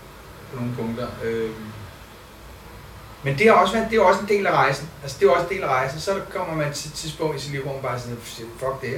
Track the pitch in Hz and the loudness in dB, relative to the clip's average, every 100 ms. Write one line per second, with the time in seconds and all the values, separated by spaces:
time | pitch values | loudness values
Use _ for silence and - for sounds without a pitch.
0 | - - - - - 127 120 120 113 117 | -20 -18 -18 -18 -12 -8 -6 -4 -4 -4
1 | 117 - 113 113 110 110 110 107 98 - | -6 -4 -4 -2 -2 -6 -12 -14 -14 -16
2 | - - - - - - - - - - | -18 -20 -20 -20 -18 -18 -18 -18 -18 -18
3 | - - 139 139 220 202 196 226 - 220 | -18 -6 -2 4 8 8 6 4 2 6
4 | 180 196 208 202 185 151 135 139 - - | 6 6 4 2 4 4 4 2 -6 -12
5 | 139 - 196 175 175 190 156 127 139 156 | -10 4 6 6 2 -2 0 0 0 -4
6 | 196 196 - 185 175 156 143 143 151 - | -4 -4 -4 -6 -4 -2 -2 -4 -8 -10
7 | 156 147 156 139 139 139 139 135 127 117 | -8 -4 -4 -4 -6 -6 -6 -6 -4 -4
8 | 120 113 - - 113 - 131 127 120 | -6 -10 -10 -12 -14 -6 -6 -4 -4